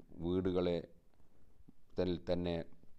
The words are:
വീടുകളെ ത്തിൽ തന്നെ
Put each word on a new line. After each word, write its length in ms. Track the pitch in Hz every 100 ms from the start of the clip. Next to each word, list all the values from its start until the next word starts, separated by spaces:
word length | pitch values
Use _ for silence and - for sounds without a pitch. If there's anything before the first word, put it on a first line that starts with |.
| - -
വീടുകളെ 680 | 82 92 92 90 90 85 - - - - - - - - - - - -
ത്തിൽ 220 | 92 85 -
തന്നെ 320 | 90 87 85 - - -